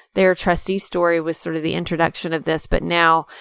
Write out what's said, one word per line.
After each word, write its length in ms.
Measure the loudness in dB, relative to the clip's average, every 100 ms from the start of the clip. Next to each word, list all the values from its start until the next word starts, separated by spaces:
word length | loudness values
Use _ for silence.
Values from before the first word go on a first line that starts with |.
| _
their 200 | 2 4
trustee 460 | 4 0 0 0 -4
story, 400 | -4 0 2 0
was 180 | -2 -4
sort 200 | -4 -4
of 60 |
the 100 | -2
introduction 580 | -4 -4 -2 -2 -2 -4
of 140 | -4 -2
this, 220 | -2 0
but 160 | -2
now 420 | 0 2 4 4 0 -16